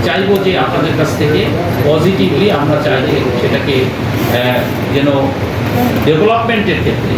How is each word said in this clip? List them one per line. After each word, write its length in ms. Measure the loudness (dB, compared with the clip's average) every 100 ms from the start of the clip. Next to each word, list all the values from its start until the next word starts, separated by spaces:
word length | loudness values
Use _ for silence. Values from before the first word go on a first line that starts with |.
| 0
চাইবো 380 | 0 2 2
যে 140 | 2 0
আপনাদের 340 | 0 0 0 0
কাছ 200 | -2 0
থেকে 280 | 0 2 0 -2 -2 0 2
পজিটিভলি 680 | 2 2 2 2 2 2
আমরা 300 | 2 0 0
চাই 180 | 0 0
যে 160 | 0 0 0 0
সেটাকে, 340 | 0 0 0 0
আহ, 840 | 0 -2 -4 -2 0 0 0 0 -2 -4 -2
যেন 140 | 0 0 0 -2 -2 -4 -2 -2 0 0 0 2
ডেভেলপমেন্টের 760 | 2 2 2 0 0 0 0
ক্ষেত্রে 360 | 0 -2 -2